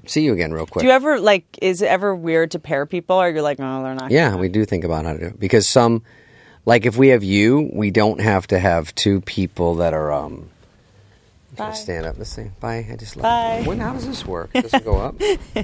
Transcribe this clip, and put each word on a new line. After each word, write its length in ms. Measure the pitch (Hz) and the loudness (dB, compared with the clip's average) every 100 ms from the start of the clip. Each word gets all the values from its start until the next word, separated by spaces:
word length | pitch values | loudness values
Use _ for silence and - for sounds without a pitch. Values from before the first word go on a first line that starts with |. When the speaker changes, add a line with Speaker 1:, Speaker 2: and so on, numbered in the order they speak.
| - | -6
Speaker 1:
see 160 | 151 | 0
you 100 | 151 | 2
again 200 | 98 80 | 2 0
real 140 | 80 82 | -4 -6
quick. 140 | - | 0
Speaker 2:
Do 40 | 254 | 4
you 40 | |
ever, 280 | 262 285 269 | 4 4 2
like, 240 | 202 196 - - | 4 2 0 -4
is 180 | 185 180 | -2 0
it 60 | 202 | 0
ever 260 | 180 202 | 0 0
weird 360 | 185 165 160 160 | -4 0 0 0
to 80 | 156 | -4
pair 260 | - 143 143 | -4 -4 -2
people, 300 | 180 - 185 | -4 0 2
or 80 | 180 | 2
you're 100 | 156 | 0
like, 180 | 147 143 | -2 -2
"Oh, 220 | 135 131 | -6 -6
they're 100 | 131 | -6
not 160 | 131 131 | -8 0
Speaker 1:
Yeah, 200 | 135 151 | 2 2
Speaker 2:
gonna 100 | 95 | 0
Speaker 1:
we 60 | 92 | 0
do 160 | 101 | 0
think 180 | 107 95 | 0 0
about 220 | 85 80 80 | -2 -2 -4
how 60 | |
to 60 | 78 | -6
do 80 | 85 | -8
it." 140 | 107 | -6
Because 280 | 98 110 101 | 2 2 4
some, 340 | 131 117 117 117 - _ - - - - | 4 4 2 -4 -20 _ -20 -20 -6 2
like, 180 | 120 117 | 2 4
if 120 | 113 | 4
we 100 | 135 | 6
have 140 | 123 | 6
you, 480 | 98 101 110 139 151 | 4 2 4 4 0
we 200 | - 104 | -2 0
don't 280 | 95 107 104 | 2 2 2
have 280 | 104 98 - | 2 2 2
to 100 | 95 | 0
have 340 | 95 85 80 - | 2 0 -2 -2
two 240 | 104 98 | 0 0
people 560 | - - 92 - 87 82 | -2 -4 -4 -2 -2 0
that 180 | 85 | 0
are, 180 | 78 76 | 0 -2
um, 360 | 73 71 - 82 _ _ _ _ _ _ _ _ _ _ | -4 -6 -12 -18 _ _ _ _ _ _ _ _ _ _
I'm 40 | - | -12
trying 120 | 214 | -10
to 80 | 220 | -10
Speaker 2:
Bye. 40 | |
Speaker 1:
stand 220 | 214 85 80 | -8 -6 -6
up. 80 | 76 | -10
Let's 120 | 107 | -12
see. 200 | - 110 - | -12 -14 -10
Bye. 260 | 113 117 110 | -8 -8 -8
I 40 | 117 | -12
just 180 | 110 | -14
love 80 | - | -6
Speaker 2:
Bye. 400 | 226 233 226 226 | -2 -2 -2 -4
Speaker 1:
When, 140 | 233 208 | -4 -4
how 140 | 220 | -6
does 160 | 262 247 | -8 -10
this 180 | 262 - | -10 -8
work? 260 | 87 - | -8 -4
Does 200 | 254 233 | -4 0
it 100 | 269 | 0
go 120 | - 101 | 0 0
Speaker 2:
<laughs> 100 | 117 | -2
Speaker 1:
up? 80 | - 415 370 - 220 | -2 -2 -2 -4 -4